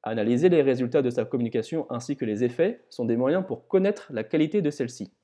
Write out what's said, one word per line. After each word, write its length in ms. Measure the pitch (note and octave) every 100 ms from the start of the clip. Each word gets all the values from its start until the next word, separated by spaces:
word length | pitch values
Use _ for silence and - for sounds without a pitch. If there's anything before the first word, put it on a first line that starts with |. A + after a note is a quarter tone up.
analyser 460 | - A2+ G#2+ B2 F3+
les 140 | E3+
résultats 400 | C3+ B2 B2 D3
de 80 | B2+
sa 160 | A#2+ A#2
communication 600 | C3 A#2 A2+ G#2+ E3 C#3
ainsi 260 | A#2+ - C#3+
que 80 |
les 180 | A2+ G#2
effets 380 | A#2+ A#2+ F3+ A#3+ _
sont 160 | -
des 140 | A#2 A#2
moyens 260 | B2+ F3 F#3
pour 220 | A#2+ _
connaître 420 | F#3+ G3 G#3 -
la 100 | G#2+
qualité 380 | A2+ D#3+ D3+ G#3
de 80 | D3+
celle-ci. 420 | D3 B2 - F#2+ _